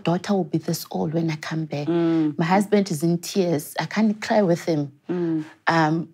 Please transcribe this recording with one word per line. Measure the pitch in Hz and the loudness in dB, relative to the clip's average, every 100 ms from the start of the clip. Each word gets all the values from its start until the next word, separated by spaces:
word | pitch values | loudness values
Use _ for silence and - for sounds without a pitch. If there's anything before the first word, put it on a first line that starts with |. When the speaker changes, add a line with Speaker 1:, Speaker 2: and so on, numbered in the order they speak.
Speaker 1:
daughter | - 175 - | -2 -2 0
will | 196 156 | -2 0
be | 160 | -2
this | - 165 - | -2 -6 -6
old | 185 175 | -6 -2
when | 165 165 | -2 -2
I | 156 | -4
come | - 160 156 | -6 -6 -4
back. | 143 147 | -4 0
Speaker 2:
Mm. | 170 165 165 156 147 | 0 2 2 0 0
Speaker 1:
My | 165 | 2
husband | 196 202 208 196 | 2 4 2 2
is | 151 | 0
in | 170 170 | 0 0
tears. | - 202 175 151 - - | -2 0 2 0 -4 -8
I | 160 | -4
can't | 202 220 208 | 0 0 0
cry | - 220 | 0 2
with | 185 170 - | 4 2 0
him. | 151 139 - - | -2 -2 -8 -6
Speaker 2:
Mm. | 180 170 160 151 - - | -2 0 -2 -4 -6 0
Speaker 1:
Um, | 165 156 165 - | 2 2 0 -4